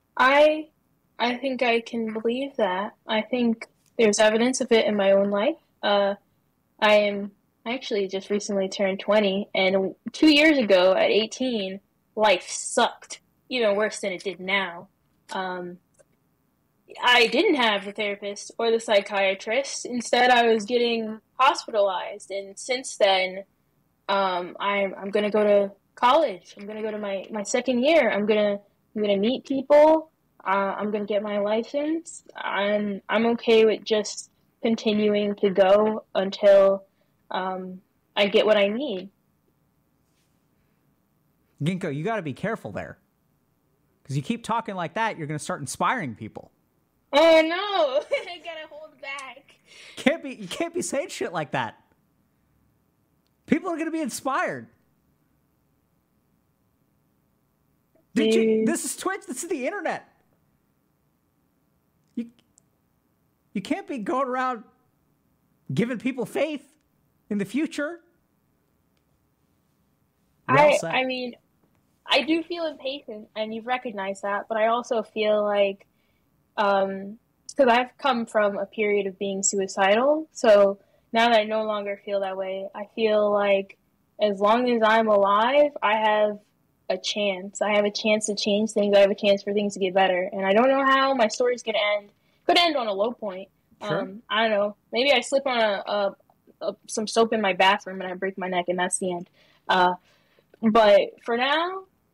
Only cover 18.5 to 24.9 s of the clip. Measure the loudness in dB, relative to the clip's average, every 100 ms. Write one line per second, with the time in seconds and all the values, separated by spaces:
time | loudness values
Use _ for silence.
18.5 | -4 0 0 2 0 0 0 0 -2 -4
19.5 | -4 -4 -8 -8 -8 -2 2 4 4 4
20.5 | 2 0 0 0 -2 -6 -10 _ 2 2
21.5 | 2 -2 0 0 0 -8 -12 -10 -10 -10
22.5 | -12 -6 -6 -6 0 2 2 0 -6 -14
23.5 | _ _ _ _ _ -2 0 0 -2 -6
24.5 | -6 -4 -2 -2